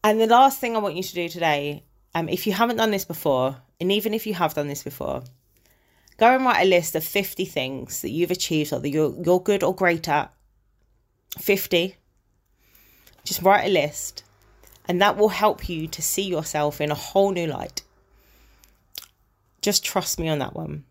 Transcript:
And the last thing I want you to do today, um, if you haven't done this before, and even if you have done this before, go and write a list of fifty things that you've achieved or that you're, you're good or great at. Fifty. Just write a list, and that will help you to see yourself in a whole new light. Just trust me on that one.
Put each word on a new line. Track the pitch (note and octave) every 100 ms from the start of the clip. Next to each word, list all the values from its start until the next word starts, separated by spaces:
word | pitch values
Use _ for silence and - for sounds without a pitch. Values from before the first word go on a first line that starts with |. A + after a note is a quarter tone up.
And | G#3+ A3
the | A3+
last | A#3 C4+ C4+
thing | A#3+
I | A3+
want | G3+ D#3+
you |
to | F#3+
do | F3 E3+
today, | E3 E3 D3 C#3+ D3 _ _ _
um, | E3+ E3
if | F#3 G#3+
you |
haven't | F#3+ A#3 A3+
done | A3
this | G3
before, | - - D#3 C3 C3 C3 _ _
and | F3
even | G3+ G#3+
if | A3 G#3+
you |
have | F3+ D#3+
done | D3+ C#3+
this | C#3+
before, | - B2+ - C3 B2+ _ _ _ _ _ _ _ _ -
go | A3+
and | C4
write | B3+ A3+
a | F#3+
list | F3 D#3+
of | D#3+
fifty | D#3+ G3+ G3 - F#3+
things | - C3 C3+ B2+ -
that | -
you've | D3 F3
achieved | F#3 - D#3 D3+
or | C3
that | D3
you're, | D3+ D#3 -
you're | E3+ F3+
good | F3+ G3+
or | E3
great | F#3 F3+ E3+ E3
at. | D3 - _ _ _ _ _ _ _ _ _ _ -
Fifty. | - G3 - F3 F#3 - _ _ _ _ _ _ _ _ _ _ _ _
Just | - -
write | F3+ G3+ F#3+
a |
list, | F3+ D3 - - - _ _ _ _ - - -
and | F3
that | G3+ -
will | G#3+
help | F#3 G#3+ - -
you | E3 D#3+
to | -
see | - -
yourself | G3 E3 D#3 D3+ D3 D3
in | D3+
a |
whole | D3 - G3 G3
new | F3 E3
light. | C3+ - - _ _ _ _ _ _ _ _ _ _ _ - - _ _ _ _ _
Just | - G3
trust | - D4 - -
me | E3
on | D3+
that | C3
one. | - D#3+ D3 -